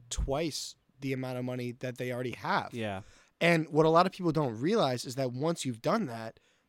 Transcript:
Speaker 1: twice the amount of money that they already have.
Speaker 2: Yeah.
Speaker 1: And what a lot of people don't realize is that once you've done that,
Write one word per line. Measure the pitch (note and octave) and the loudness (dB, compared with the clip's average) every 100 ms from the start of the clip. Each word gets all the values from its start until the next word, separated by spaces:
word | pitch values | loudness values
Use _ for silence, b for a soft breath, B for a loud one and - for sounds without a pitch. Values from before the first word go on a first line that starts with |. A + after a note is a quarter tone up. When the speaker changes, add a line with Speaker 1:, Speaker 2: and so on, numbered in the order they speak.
| - | -6
Speaker 1:
twice | - - C#3 E3+ - - - _ _ | -4 -2 0 -2 -4 -10 -14 _ _
the | C#3 | -6
amount | C3 B2+ B2+ | -4 -4 -4
of | B2+ | -4
money | B2+ B2 | -4 -6
that | A#2+ B2+ A#2+ | -8 -8 -6
they | B2 | -4
already | B2 B2+ | -4 -6
have. | - D#3+ F#3 - | -6 -2 -2 -2
Speaker 2:
Yeah. | A#2+ G#2+ F#2+ - b b - | -4 -4 -4 -10 b b 0
Speaker 1:
And | E3+ E3 D#3 | 4 4 4
what | D#3 D#3+ | 4 6
a | |
lot | E3 F#3 | 6 4
of | |
people | - F3 | 2 0
don't | D#3 C3+ G#2+ | 0 0 0
realize | D#3 A3 C#3+ B2 C#3+ | 0 2 2 0 -4
is | B2+ | -4
that | C3 | -2
once | B2 D#3 E3+ C3+ | 0 -2 -2 -4
you've | A2 | -4
done | D3+ A3 C#3 | 0 0 -2
that, | A2+ A2+ - _ _ | -8 -12 -14 _ _